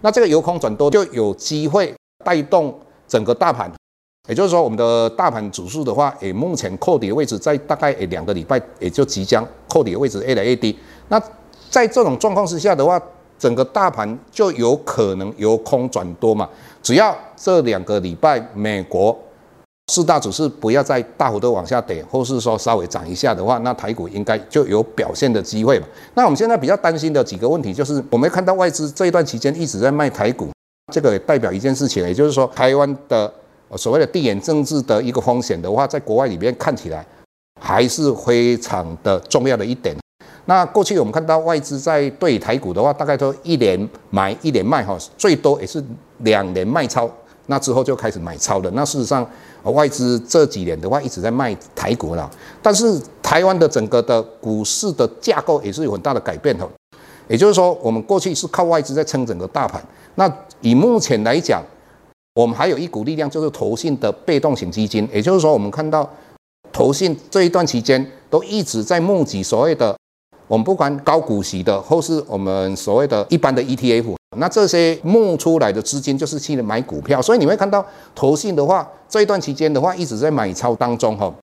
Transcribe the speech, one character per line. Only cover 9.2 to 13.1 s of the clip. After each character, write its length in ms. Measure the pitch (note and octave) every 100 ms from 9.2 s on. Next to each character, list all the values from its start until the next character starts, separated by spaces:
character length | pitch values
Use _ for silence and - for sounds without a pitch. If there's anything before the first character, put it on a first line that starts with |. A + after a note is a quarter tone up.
| F#2+
将 180 | A2+ A2+ - -
扣 160 | D#3+
底 100 | A#2
的 40 | F#2
位 100 | C3+
置 160 | G#2
越 120 | A#2+ A#2+
来 80 |
越 120 | G#2+ B2
低。 220 | A2+ G#2 - - -
那 120 | G#3+ G#3+ - - - -
在 160 | C4 A#3
这 160 | A3+
种 120 | G#3 B2+
状 160 | G#3+ F#3+
况 100 | G3
之 140 | E3
下 160 | G3+ E3
的 100 | C#3+
话， 160 | F3+ -